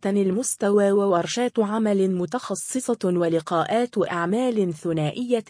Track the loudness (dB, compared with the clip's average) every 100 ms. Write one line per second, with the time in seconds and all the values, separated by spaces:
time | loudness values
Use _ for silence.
0 | 0 0 2 0 -2 -2 2 4 4 4
1 | 4 2 0 -2 -2 0 0 0 2 2
2 | 2 0 -2 -6 -6 -8 -6 -4 -2 -2
3 | 0 2 2 0 0 -2 0 0 0 -2
4 | -2 -2 -2 0 0 0 -2 -2 -4 -2
5 | -2 -2 -2 -2